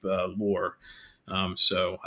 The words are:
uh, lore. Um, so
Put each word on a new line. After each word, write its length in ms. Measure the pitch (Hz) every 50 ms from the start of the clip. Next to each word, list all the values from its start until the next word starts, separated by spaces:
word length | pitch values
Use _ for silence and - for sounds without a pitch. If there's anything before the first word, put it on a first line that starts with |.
| -
uh, 220 | 95 95 92 92 92 98 104
lore. 400 | 104 101 95 90 90 90 - - - - - - - - - _ _ -
Um, 260 | 92 95 95 92 95
so 440 | - - - 95 90 92 90 92 - -